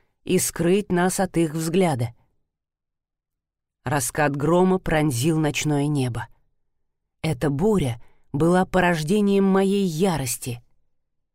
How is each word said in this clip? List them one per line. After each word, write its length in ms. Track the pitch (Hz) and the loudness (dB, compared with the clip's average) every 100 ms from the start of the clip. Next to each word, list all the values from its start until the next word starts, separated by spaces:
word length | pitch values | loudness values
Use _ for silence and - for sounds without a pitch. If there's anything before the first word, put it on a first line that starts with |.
| _ _ | _ _
и 160 | - 180 | -2 0
скрыть 520 | - - 170 202 202 | 0 -2 0 0 0
нас 260 | 175 185 - | 0 0 0
от 180 | 185 165 | -2 0
их 180 | 165 | -2
взгляда. 600 | 160 160 175 180 127 117 - _ _ _ _ _ _ _ _ _ _ _ _ _ _ _ _ | -2 -2 0 0 0 -4 -8 _ _ _ _ _ _ _ _ _ _ _ _ _ _ _ _
Раскат 540 | 131 147 - - 147 139 | -4 -4 -2 0 -2 0
грома 420 | 147 175 185 190 | 2 4 4 2
пронзил 600 | - 156 151 120 156 156 | 0 0 0 0 0 0
ночное 480 | 151 - 151 147 147 | 0 -2 -2 0 0
небо. 420 | 147 127 113 - - _ _ _ _ _ _ _ - | 0 -2 -6 -12 -18 _ _ _ _ _ _ _ -8
Эта 300 | 160 147 151 | -6 -2 -2
буря 500 | 143 214 196 135 120 - _ - | 0 0 2 -2 -6 -14 _ -10
была 320 | 143 165 180 | 0 2 2
порождением 800 | 185 185 175 165 151 214 202 196 | 2 0 0 0 0 0 2 2
моей 400 | 196 190 196 202 | 4 2 2 0
ярости. 800 | 190 156 196 151 127 - 135 120 _ _ _ _ _ _ _ | -2 0 0 0 -4 -8 -8 -12 _ _ _ _ _ _ _